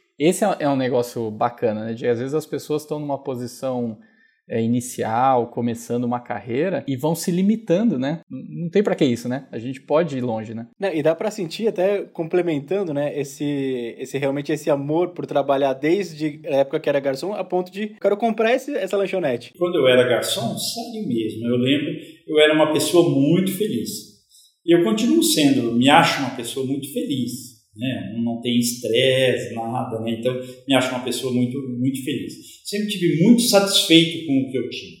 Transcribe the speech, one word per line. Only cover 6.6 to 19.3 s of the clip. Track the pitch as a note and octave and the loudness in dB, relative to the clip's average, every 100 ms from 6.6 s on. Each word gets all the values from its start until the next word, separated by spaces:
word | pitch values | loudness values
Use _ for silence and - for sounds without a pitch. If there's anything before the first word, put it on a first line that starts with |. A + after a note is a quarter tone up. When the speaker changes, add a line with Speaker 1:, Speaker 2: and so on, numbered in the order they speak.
| F#3 C#3+ C#3 | -2 -2 -4
Speaker 1:
e | C3 | -4
vão | D3+ | -2
se | E3 - | -2 -2
limitando, | F3 G3 A3+ - F3 A#3 C3+ | 2 2 2 0 2 2 0
né? | C3+ E3 - | -2 -4 -8
N-, | C3 - D3+ | -14 -10 -8
não | E3+ | -2
tem | F#3+ | 0
pra | G#3 F#3 | 2 2
que | |
isso, | C#3+ A#2+ B2 | 2 0 -4
né? | C3 - | -6 -8
A | A#2 | -10
gente | B2 C3 | -8 -8
pode | - D3+ E3+ C3 | 0 2 2 -2
ir | |
longe, | B2 A2 A2 | -4 -4 -6
né? | A2+ A#2 - | -10 -12 -6
Speaker 2:
Não, | G3 | -4
e | D#3+ | 0
dá | D3+ | 0
pra | E3 G#3 | 0 -2
sentir, | G#3 D#3+ - A3 | -6 -8 -4 -2
até | F3+ F#3+ G3+ | 0 0 0
complementando, | - - D#3+ F3+ E3+ C#3+ C#3+ F#3+ F3+ | -4 -10 -2 0 0 -2 -2 -4 -2
né, | C#3+ D3 C#3+ | -2 -4 -4
esse, | C#3 - D3 C#3+ C3+ B2+ A#2 - | -8 -6 -4 -2 -2 -4 -6 -8
esse, | B2+ C3+ | -8 -4
realmente | C#3 C#3+ C#3+ | -2 -2 -4
esse | D3+ D#3+ | -2 0
amor | C#3 C#3+ D#3+ F3 | 0 0 0 -2
por | E3 C#3 | -4 -4
trabalhar | D3 C#3 C3+ C#3 | 0 2 2 2
desde | C3+ D3+ F#3+ F3+ D3+ D3+ D3+ | 0 0 0 -2 -6 -6 -6
a | E3+ C3+ | 0 0
época | C#3 D#3 | 2 0
que | D3+ | 0
era | C#3 | 0
garçom, | C3+ C3 F3+ | 0 -2 -4
a | G#3 | -6
ponto | - F3+ F#3 | -4 -4 -4
de, | F#3+ G#3+ - | -6 -10 -2
"Quero | G3+ G#3 | 0 2
comprar | A#3 A3+ A3+ | 0 2 2
esse, | C4 C#4+ | 0 -2
essa | C#4+ F#3+ G3+ | -6 -2 -2
lanchonete." | F#3 F#3+ D#3 | 0 0 -2